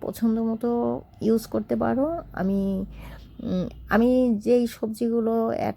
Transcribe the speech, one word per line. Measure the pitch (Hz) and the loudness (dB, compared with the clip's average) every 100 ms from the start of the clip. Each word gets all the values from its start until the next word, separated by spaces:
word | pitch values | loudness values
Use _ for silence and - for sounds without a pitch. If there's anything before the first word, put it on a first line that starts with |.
পছন্দ | - 196 226 220 | -6 -2 0 2
মতো | 226 226 240 240 240 127 - - | 0 -2 0 0 0 -2 -8 -2
ইউজ | 214 226 - | 2 2 0
করতে | 226 208 233 | -4 -2 0
পারো। | 233 233 294 339 - | 2 2 0 -2 -6
আমি, | - 190 196 196 190 196 - - - - - | -2 0 0 0 -2 -6 -10 -16 -16 -18 -10
উম, | - 185 175 - - | -4 -2 -4 -8 0
আমি | 208 240 254 254 208 | 4 6 4 4 2
যেই | 220 247 240 | 4 2 2
সবজিগুলো | - 220 220 233 233 226 226 226 | -2 -6 -2 0 0 2 2 0
অ্যাড | - 214 | -2 -4